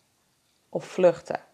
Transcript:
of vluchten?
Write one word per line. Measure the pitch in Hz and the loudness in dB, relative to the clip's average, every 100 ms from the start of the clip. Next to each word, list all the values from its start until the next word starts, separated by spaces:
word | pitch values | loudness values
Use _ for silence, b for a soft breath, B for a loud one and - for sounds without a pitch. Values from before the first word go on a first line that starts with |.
| _ _ _ _ _ _ _ | _ _ _ _ _ _ _
of | - - | -10 -8
vluchten? | - 180 - - - - | 2 2 2 -4 -10 -10